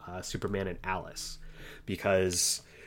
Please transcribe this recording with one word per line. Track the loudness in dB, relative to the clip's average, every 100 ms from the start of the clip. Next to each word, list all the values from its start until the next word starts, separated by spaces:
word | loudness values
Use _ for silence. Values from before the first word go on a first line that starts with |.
| -10
uh, | -8
Superman | -4 -2 0 0 0
and | -2
Alice, | -2 -2 -2 -8 -8 -8 -12 -12 -14 -12 -6
because | 0 6 6 6 4 4 2 -4 -20